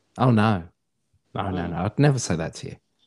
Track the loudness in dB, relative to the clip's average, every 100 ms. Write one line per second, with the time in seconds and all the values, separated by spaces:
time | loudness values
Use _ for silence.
0 | _ 0 4 4 4 0 -4 _ _ _
1 | _ _ _ -8 -4 -4 -4 -4 -4 2
2 | 2 2 -2 -4 -4 -10 -14 -16 _ _